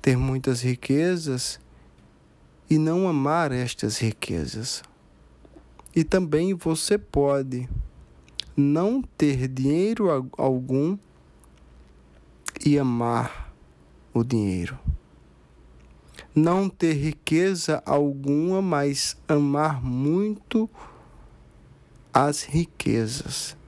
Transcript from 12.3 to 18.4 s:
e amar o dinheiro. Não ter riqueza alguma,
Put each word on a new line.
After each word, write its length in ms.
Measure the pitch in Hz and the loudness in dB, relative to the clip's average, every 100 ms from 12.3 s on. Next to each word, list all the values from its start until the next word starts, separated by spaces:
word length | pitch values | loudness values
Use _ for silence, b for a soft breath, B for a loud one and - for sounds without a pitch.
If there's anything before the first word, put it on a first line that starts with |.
| - - - 147 | -14 -14 -2 2
e 120 | 143 | 2
amar 760 | 131 120 117 117 120 - - - - - - - - | 2 0 0 0 -2 -8 -16 -16 -20 -20 -20 -20 -6
o 100 | 120 | -2
dinheiro. 560 | 117 113 101 92 87 131 - - _ - - - _ - - - - - B B B | 0 0 0 -2 -6 -6 -6 -6 _ -20 -20 -20 _ -20 -20 -20 -20 -20 B B B
Não 340 | 151 165 185 196 | 2 4 4 0
ter 260 | - 170 | 0 0
riqueza 880 | 147 156 - - 156 190 180 160 156 - | 2 -2 -4 0 2 2 0 -2 -2 0
alguma, 800 | 139 147 139 139 147 | 2 2 -2 0 0